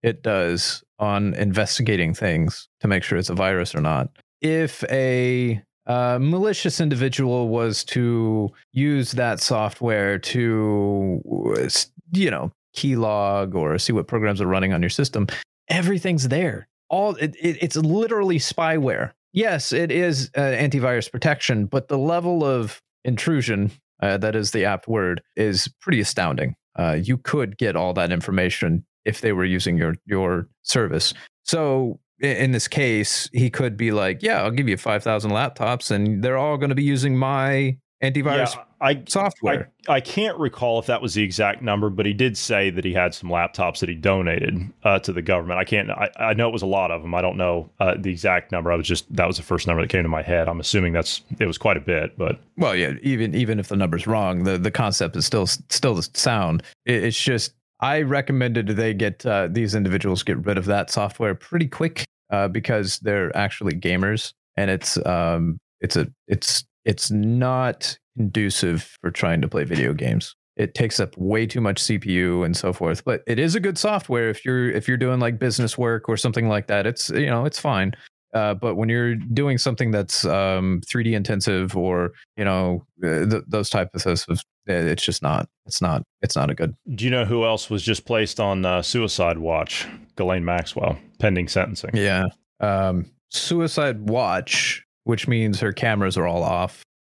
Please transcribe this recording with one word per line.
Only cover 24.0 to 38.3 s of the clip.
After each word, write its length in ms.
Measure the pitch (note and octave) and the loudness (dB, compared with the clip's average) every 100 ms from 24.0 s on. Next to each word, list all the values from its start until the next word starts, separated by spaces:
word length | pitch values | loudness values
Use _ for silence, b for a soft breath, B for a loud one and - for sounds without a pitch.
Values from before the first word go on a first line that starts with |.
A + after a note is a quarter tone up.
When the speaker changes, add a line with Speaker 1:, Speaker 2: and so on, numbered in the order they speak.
Speaker 1:
uh, 180 | G2+ G2 | 0 0
that 180 | G#2+ A2 | 0 0
is 160 | G2 | 0
the 120 | A2 | 0
apt 220 | G2 F#2+ - | 0 0 -2
word, 340 | A2+ F#2 F2 - | 0 0 -2 -6
is 340 | - G#2+ F#2+ - - | -2 0 2 -2 -6
pretty 180 | - C3 | 0 0
astounding. 560 | G2+ - F2 C2+ C2+ - _ - | 2 0 -2 0 -4 -6 _ -2
Uh, 220 | E2+ D#2 | 0 0
you 160 | G#2+ B2+ | 0 -2
could 400 | - D3+ A2+ G#2 | 0 -2 -2 -2
get 200 | A2+ E2 | -2 0
all 180 | F2+ | 0
that 160 | F2+ E2+ | 0 0
information 720 | F2 F#2 F#2+ F2+ - F2 E2+ - _ | 0 0 0 0 0 0 0 -2 _
if 160 | - G#2+ | -6 -2
they 120 | A2+ | 0
were 120 | F#2 | 0
using 340 | F#2 F2+ F2+ E2+ | 0 0 0 0
your, 160 | E2 E2 - | 0 -2 -4
your 420 | G2 F#2 F2+ G2+ _ | -2 0 -2 -4 _
service. 520 | - C3 G2+ D#2 - B B _ | -2 0 0 0 -2 B B _
So 560 | - E3 D3+ C3 B2 - _ _ | -4 -2 2 0 0 -4 _ _
i-, 60 | C#3 | -2
in 240 | G#2+ C3 | 2 2
this 160 | A#2+ - | 2 0
case, 600 | - C3+ A2 G#2 - - | 0 2 2 0 -2 -2
he 160 | A#2+ B2 | 2 2
could 280 | - B2+ G2+ | 2 -2 0
be 160 | A2+ | 0
like, 320 | G#2 F#2+ F#2+ | 2 0 0
"Yeah, 180 | G#3+ A3 | 0 0
I'll 80 | G2+ | 0
give 180 | A#2+ C3 | 0 0
you 80 | F#2 | 0
five 280 | A#2 G#2 | 0 0
thousand 260 | A#2 A2 G#2+ | 0 0 0
laptops 640 | G#2 C3+ - A2+ B2 - | 0 0 -2 -2 -2 -2
and 280 | G2+ G#2 G2+ | 0 2 0
they're 160 | B2 C3 | 0 0
all 200 | D3 D3 | 0 0
gonna 180 | C#3 | 0
be 80 | C3+ | 2
using 340 | C#3+ C#3 C#3 B2+ | 2 2 2 2
my 600 | C3+ C#3 C3+ C#3 C3+ C3 _ _ | 0 0 0 2 0 -4 _ _
antivirus 540 | C3+ C#3 C#3+ | -2 0 0